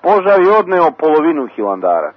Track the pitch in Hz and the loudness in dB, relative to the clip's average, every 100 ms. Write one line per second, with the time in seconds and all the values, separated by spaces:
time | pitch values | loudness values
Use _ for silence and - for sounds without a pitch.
0 | 175 202 190 190 185 214 180 185 160 - | 0 0 2 2 4 2 0 0 0 0
1 | 156 151 160 151 120 - 104 95 90 85 | 0 0 0 -2 -6 -6 -6 -2 -2 -2
2 | 73 | -4